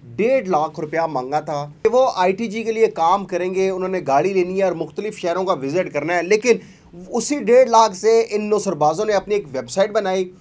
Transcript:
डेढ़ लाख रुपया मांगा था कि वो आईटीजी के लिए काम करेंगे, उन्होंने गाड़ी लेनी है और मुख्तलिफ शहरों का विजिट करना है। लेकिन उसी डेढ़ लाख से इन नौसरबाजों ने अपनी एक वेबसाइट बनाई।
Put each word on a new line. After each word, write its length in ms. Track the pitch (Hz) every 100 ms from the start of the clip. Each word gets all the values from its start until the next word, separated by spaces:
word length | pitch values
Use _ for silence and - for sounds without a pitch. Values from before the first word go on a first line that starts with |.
| - 117
डेढ़ 320 | 220 269 190
लाख 320 | 156 156 160
रुपया 280 | 151 160 165
मांगा 340 | 139 127 151
था 240 | 156 147 147 -
कि 60 | 214
वो 160 | 247 262
आईटीजी 580 | - 180 185 226 214
के 80 | 226
लिए 160 | 220 220
काम 380 | 208 165 196 185
करेंगे, 440 | 180 180 185 190
उन्होंने 320 | 185 185 185
गाड़ी 320 | 143 135 185
लेनी 260 | 190 180 190
है 60 | 190
और 80 |
मुख्तलिफ 440 | 160 151 - 208 214
शहरों 280 | 175 175 190
का 80 |
विजिट 360 | 165 135 170 160
करना 240 | 143 151
है। 80 | 175
लेकिन 380 | 170 214 240 202 - - - 170 -
उसी 280 | 233 220 294
डेढ़ 300 | 208 247 247
लाख 240 | 226 220
से 280 | 185 208 226
इन 220 | 226 208
नौसरबाजों 640 | 214 208 196 156 151 165 214
ने 80 |
अपनी 220 | 196 190 208
एक 120 | 156
वेबसाइट 440 | 127 120 190 208
बनाई। 400 | 202 190 190 180 -